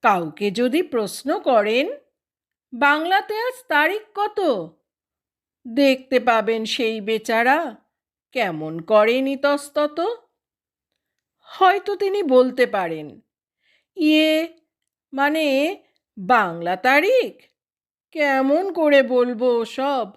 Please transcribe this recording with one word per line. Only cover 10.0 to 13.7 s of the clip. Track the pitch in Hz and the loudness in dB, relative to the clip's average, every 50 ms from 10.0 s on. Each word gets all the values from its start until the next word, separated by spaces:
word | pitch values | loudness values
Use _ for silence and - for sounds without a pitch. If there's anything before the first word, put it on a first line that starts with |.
| 339 427 480 453 _ _ _ _ _ _ _ _ _ _ _ _ _ _ _ _ _ _ _ _ _ _ _ | -4 -4 -6 -8 _ _ _ _ _ _ _ _ _ _ _ _ _ _ _ _ _ _ _ _ _ _ _
হয়তো | _ _ - - - 381 370 392 403 - - 403 | _ _ -20 -2 2 4 4 4 2 -2 -6 -4
তিনি | - 415 392 381 415 392 | -4 -2 -2 -2 -2 0
বলতে | 285 262 254 254 262 254 262 247 | 4 4 4 4 4 2 0 0
পারেন, | 214 190 202 180 165 165 156 151 147 107 - _ _ _ _ _ _ _ _ _ _ | 0 0 -4 -4 -4 -6 -8 -10 -14 -18 -20 _ _ _ _ _ _ _ _ _ _